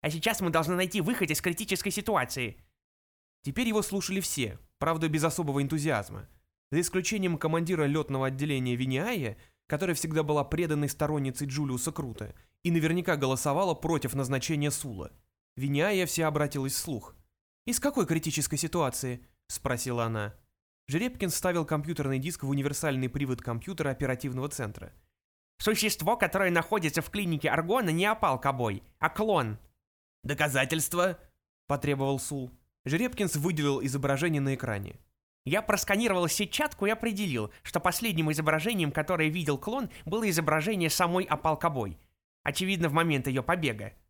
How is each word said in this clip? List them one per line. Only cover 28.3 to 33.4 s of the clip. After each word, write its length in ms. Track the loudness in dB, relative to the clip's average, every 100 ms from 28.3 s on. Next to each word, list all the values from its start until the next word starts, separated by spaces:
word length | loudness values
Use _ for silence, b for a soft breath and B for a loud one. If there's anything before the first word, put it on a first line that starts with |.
| 2
Кобой, 420 | 0 0 -2 -2 -10 _
а 120 | -2
клон». 480 | 0 2 2 2 -4 -12 _ _ _ _ _
«Доказательства?» — 920 | -6 0 2 2 2 0 0 2 0 0 -12 _ _ _ _
потребовал 520 | -2 0 0 0 0
Сул. 320 | -2 -6 -8 -14 _ _ -2
Жеребкинс 500 | 0 0 0 -2
выделил 480 | 0